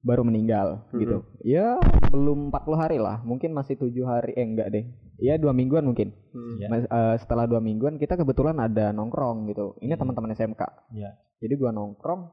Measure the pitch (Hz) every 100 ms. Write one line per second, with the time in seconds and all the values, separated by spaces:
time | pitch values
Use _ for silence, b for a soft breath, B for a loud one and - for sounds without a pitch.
0 | 120 123 120 110 110 107 98 95 - 117
1 | 110 101 - - - 147 220 247 330 320
2 | - 139 143 147 143 139 - 156 160 151
3 | 104 107 117 123 165 151 139 135 127 120
4 | 127 120 117 - 117 110 107 107 120 -
5 | - - 127 156 147 127 127 156 147 117
6 | 101 - _ 127 120 113 104 117 120 117
7 | 113 113 - 117 120 117 110 107 135 151
8 | 143 180 147 123 151 160 113 110 104 107
9 | 110 127 131 113 107 104 101 - 123 160
10 | 131 120 113 110 110 110 - - _ 110
11 | 101 101 _ _ 113 143 127 107 104 101
12 | - 185 170